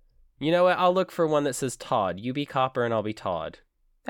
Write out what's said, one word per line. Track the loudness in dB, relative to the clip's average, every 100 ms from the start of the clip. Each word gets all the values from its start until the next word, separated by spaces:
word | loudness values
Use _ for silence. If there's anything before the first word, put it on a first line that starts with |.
| _ _ _ -6
You | 0
know | 4
what? | 4 4
I'll | 2
look | 2 0
for | 0 2
one | 2
that | 0
says | -2 -4
Todd. | -6 -2 0 0 -2
You | -4
be | -4 -4
copper | -2 -2 0
and | 0
I'll | 0
be | -2
Todd. | -4 -4 -4 -4 -10 _ _ _ _